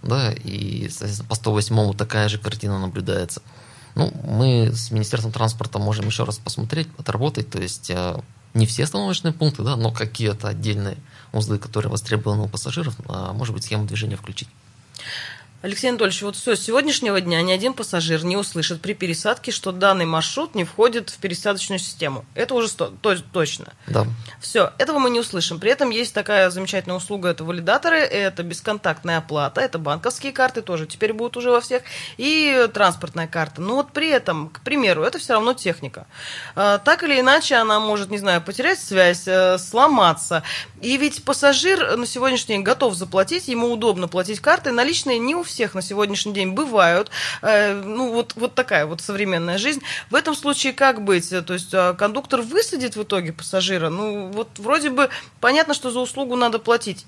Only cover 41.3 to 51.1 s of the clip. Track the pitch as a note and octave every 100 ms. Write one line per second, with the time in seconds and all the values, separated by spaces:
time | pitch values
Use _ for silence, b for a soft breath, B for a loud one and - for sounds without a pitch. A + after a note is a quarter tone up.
41.3 | C#4 C#4+ C4+ F4 F#4+ D#4 A3+ A#3+ B3+ C4
42.3 | B3+ - G#3 G3 B3+ C4 F3+ F3+ F#3+ F#3+
43.3 | F4 F4 A#3+ A#3+ A#3 A3+ F#3 F3 F3+ F#3
44.3 | G#3+ - F4 C#4+ A#3+ C4 E4+ C#4+ A#3+ A#3+
45.3 | E4+ E4+ - G#3+ F#3+ - G3+ G#3 G3+ G#3
46.3 | G3+ F#3+ F#3+ D4 A3 E3+ F3 G#3+ B B
47.3 | B - G#3 G#3 G3+ G3 A3 B3+ A#3 -
48.3 | - A#3+ - B3 F#3 D3+ E3 - G3 G3+
49.3 | F3+ E3+ F#3 A#3+ C#4+ B B B C4 D#4+
50.3 | D4+ C#4+ C#4+ C4+ B3+ C#4 A3+ G3+